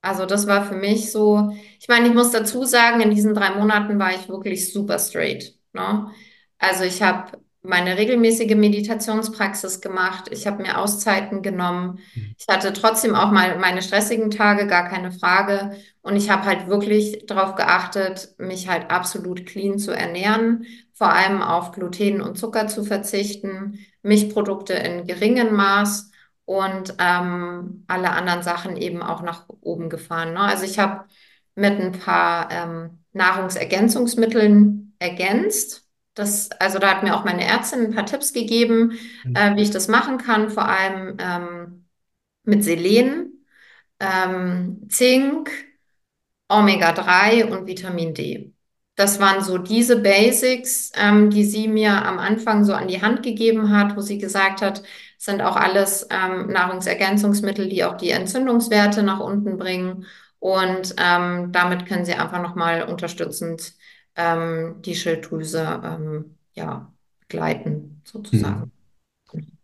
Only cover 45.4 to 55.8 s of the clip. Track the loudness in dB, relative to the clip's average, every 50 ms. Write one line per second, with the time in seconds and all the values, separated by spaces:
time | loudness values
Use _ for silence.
45.4 | -6 -8 -12 -14 -16 _ _ _ _ _ _ _ _ _ _ _ _ _ _ _
46.4 | _ _ 4 6 6 6 6 4 4 2 2 0 2 4 4 6 6 6 6 6
47.4 | 4 2 0 -6 -6 -8 -10 -10 -8 -6 -4 -4 -4 -4 -4 -6 -6 -8 -8 -10
48.4 | -12 -16 _ _ _ _ _ _ _ _ _ 0 2 2 2 4 4 4 4 2
49.4 | 0 -2 -2 -4 -2 0 2 2 4 4 4 4 6 4 6 6 6 6 4 4
50.4 | 2 2 0 0 -2 -6 -6 -6 -6 -8 _ 0 4 6 8 8 8 6 6 4
51.4 | 2 2 0 -2 -2 0 0 2 2 2 2 2 0 -2 -4 -2 -2 -2 -2 0
52.4 | 0 0 2 4 4 4 2 0 -2 -4 -4 -2 0 0 0 0 -2 -6 -4 0
53.4 | 2 2 2 2 2 2 4 4 2 2 0 -6 -6 -6 -6 -6 -6 -4 0 0
54.4 | 0 0 0 0 -4 -4 -4 -4 -12 -16 -20 -20 -20 -20 _ _ -6 -6 -4 -2
55.4 | -2 0 0 2 2 2 4 2